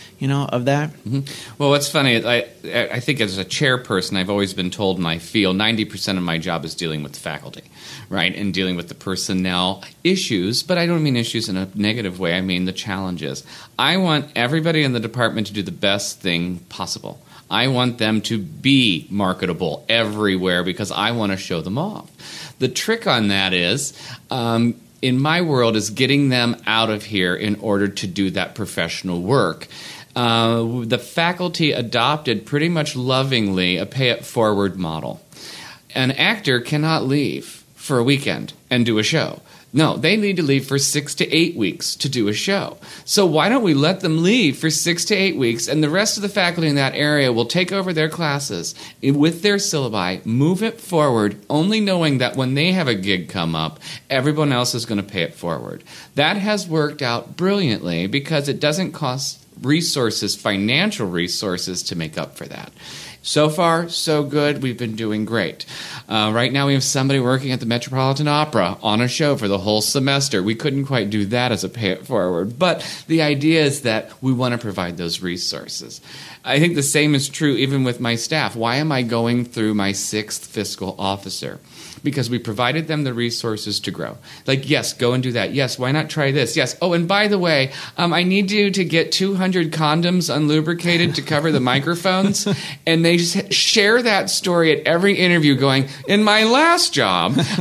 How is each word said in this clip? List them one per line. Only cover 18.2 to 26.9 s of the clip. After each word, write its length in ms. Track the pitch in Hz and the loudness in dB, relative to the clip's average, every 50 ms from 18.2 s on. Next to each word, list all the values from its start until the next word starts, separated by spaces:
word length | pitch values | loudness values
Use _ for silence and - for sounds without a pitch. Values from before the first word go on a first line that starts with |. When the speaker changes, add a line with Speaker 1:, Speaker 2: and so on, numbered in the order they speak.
Speaker 2:
to 160 | 101 - 117 110 | 0 -2 -4 -4
be 680 | 98 82 - - - 131 139 135 127 110 90 76 - - | -4 -6 -10 -2 2 4 6 6 6 4 2 0 -4 -4
marketable 760 | 95 101 101 92 92 - - 90 87 85 92 80 73 - - - | -2 0 0 0 0 -2 -2 -4 -2 -2 -4 -4 -4 -6 -2 0
everywhere 760 | 113 117 113 107 104 107 107 101 95 92 92 92 87 87 90 | 2 2 2 0 0 0 0 2 2 2 2 2 0 0 0
because 280 | 92 90 - 107 95 | -2 -4 -4 -6 -4
I 200 | - - 101 113 | -2 -2 0 0
wanna 260 | 120 117 107 101 95 95 | 0 0 0 -2 -2 -4
show 240 | - - 90 82 | -4 -4 -4 -4
them 160 | 76 90 98 131 | -4 -4 -4 -4
off. 320 | 170 208 208 - - - - - - - - - - - - - | -4 -6 -8 -10 -14 -18 -20 -20 -20 -18 -16 -16 -16 -18 -6 -4
The 80 | 131 123 | -4 -2
trick 380 | - - - - 226 233 - 196 | -2 -4 -2 -2 -2 0 2 2
on 200 | 143 117 107 101 | 2 4 4 2
that 240 | 98 98 95 95 92 | 2 2 2 2 2
is, 400 | 90 87 87 107 143 139 - - - - - - - - - | 2 2 2 0 0 -2 -6 -8 -12 -14 -16 -16 -18 -10 -8
um, 420 | - 131 117 117 117 117 117 117 113 - - - - - | -4 -2 0 0 2 2 2 2 0 -2 -10 -20 -10 -4
in 200 | - 127 127 131 | -2 0 2 2
my 200 | 139 151 160 175 | 2 2 2 2
world, 340 | 180 160 143 127 120 117 113 110 | 2 2 2 4 4 4 2 2
is 120 | 101 107 | 0 -2
getting 360 | 107 95 131 127 143 143 143 135 | 0 0 2 2 4 4 4 4
them 280 | 127 123 120 117 117 - - | 4 2 2 2 0 -2 -2
out 240 | 107 110 113 113 | 0 2 2 2
of 160 | 107 | 2